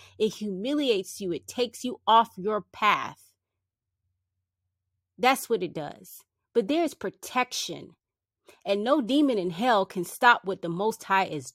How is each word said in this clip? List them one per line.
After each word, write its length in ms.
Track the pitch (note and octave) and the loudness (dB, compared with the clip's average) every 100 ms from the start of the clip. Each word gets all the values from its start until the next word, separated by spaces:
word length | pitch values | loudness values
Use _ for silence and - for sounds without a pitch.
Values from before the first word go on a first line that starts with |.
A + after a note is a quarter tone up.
| - - | -14 -2
It 160 | G#3+ | -2
humiliates 840 | - G#3+ F#3 A#3+ D4 C#4 G3+ F#3+ - | -2 -8 -6 -2 0 0 0 -2 -8
you. 140 | F#3+ | -6
It 160 | E3 - | -6 -6
takes 340 | - B3 - | -6 -6 -6
you 180 | B3 - - | -10 -4 4
off 220 | A3+ A3+ - | 4 4 -2
your 240 | F#3+ G#3+ | -4 -4
path. 720 | - - G#3+ D#3 A2+ - _ _ _ _ _ _ _ _ _ _ _ _ _ _ _ _ _ _ _ - | -6 -2 0 2 -2 -12 _ _ _ _ _ _ _ _ _ _ _ _ _ _ _ _ _ _ _ 0
That's 320 | B3 C4 - | 2 2 0
what 140 | A3 | -2
it 100 | F3 | -2
does. 520 | E3 D3 - F3+ - _ _ _ | -6 -10 -12 -20 -20 _ _ _
But 160 | A#3 G3 | 0 2
there 160 | D#4 | 2
is 80 | E4 | 0
protection. 1000 | - G3 - - B3+ B3 - - C#3+ - _ _ _ _ _ _ - - | -2 -10 -10 -6 -4 -2 -4 -8 -10 -16 _ _ _ _ _ _ -10 -4
And 180 | G3+ | 0
no 160 | A3+ D4+ | 2 2
demon 380 | G#3+ C#4 C#4+ A3 | 2 2 4 2
in 120 | F3+ | -2
hell 360 | E3+ B3+ G#3+ F#3+ | 0 2 2 2
can 180 | F#3 | -4
stop 400 | F3 - B3 A#3 | -8 2 4 4
what 160 | F#3 F#3 | 2 -6
the 80 | E3 | -4
Most 360 | E3+ G#3+ - | -2 -2 -2
High 220 | - F#3+ F3 | 0 0 0
is 280 | D#3 B2+ | -4 -10